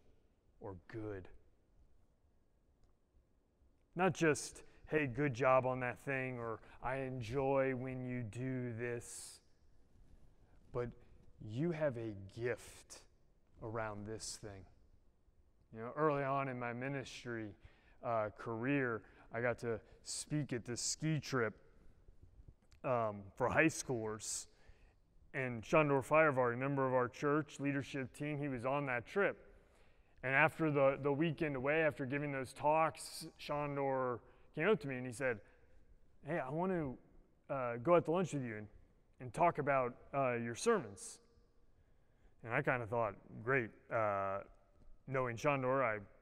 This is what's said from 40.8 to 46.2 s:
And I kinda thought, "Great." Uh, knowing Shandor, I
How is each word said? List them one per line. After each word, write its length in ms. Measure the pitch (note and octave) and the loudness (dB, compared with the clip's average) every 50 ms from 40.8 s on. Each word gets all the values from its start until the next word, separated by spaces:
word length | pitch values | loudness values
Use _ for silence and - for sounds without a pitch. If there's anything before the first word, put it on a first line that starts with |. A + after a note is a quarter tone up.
| B2+ G#2 G2+ - - - - - - - _ - - _ _ _ - - - - _ _ _ _ - _ _ _ - - - - | 0 -4 -10 -12 -14 -14 -14 -16 -20 -20 _ -20 -20 _ _ _ -20 -20 -20 -20 _ _ _ _ -20 _ _ _ -20 -20 -20 -14
And 120 | - A#2 A#2 | -6 -2 0
I 80 | C#3+ | 2
kinda 260 | D3 D#3 C3+ B2 A#2 | 2 2 2 0 0
thought, 280 | G2 B2 A#2 A2+ G#2 G2 - - - B2 B2 G#2+ | 0 0 2 2 0 -2 -6 -12 -16 -14 -6 0
"Great." 260 | A#2+ C3+ C3+ A#2 G2+ - - - - | 2 2 2 2 0 -4 -12 -6 -2
Uh, 520 | - A#2 A2 G#2 G2+ G2 G2 G2 G2 G2 - - - - _ _ _ - - - - - - | 0 2 4 4 2 2 0 0 -2 -4 -6 -10 -18 -20 _ _ _ -20 -20 -20 -20 -16 -8
knowing 300 | - C3 C3+ B2+ B2 A#2 | -4 -2 0 0 0 -2
Shandor, 480 | A2 - D3 C#3+ C3+ B2+ B2+ C3 C#3 C3 | 0 2 2 2 2 2 2 2 2 2
I 160 | A2+ G#2+ G#2 G2 - - - | 2 0 -2 -6 -12 -18 -20